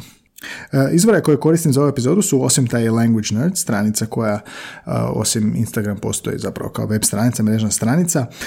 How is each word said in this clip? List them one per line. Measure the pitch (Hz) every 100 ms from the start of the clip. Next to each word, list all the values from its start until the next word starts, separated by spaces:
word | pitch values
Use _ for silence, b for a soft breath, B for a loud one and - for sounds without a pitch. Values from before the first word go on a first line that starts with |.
| - _ _ - B B B
E, | 139 135
izvore | 160 220 190
koje | - 147
koristim | 156 165 160
za | 131
ovu | 147
epizodu | 131 123 185
su | 196 131
osim | 135 - 120
taj | 120 113
Language | 113 117 113 104
Nerds, | 107 160 185
stranica | - 104 107 107 107
koja, | - 110
e, | 104 B B B B - 120 117
osim | 120 110 113 107 117
Instagram | 113 113 104 101
postoji | 110 107 110 104
zapravo | 95 - -
kao | - 107
web | 107
stranica, | - 101 120 113
mrežna | 107 110 107
stranica. | - 113 156 175 156 117 B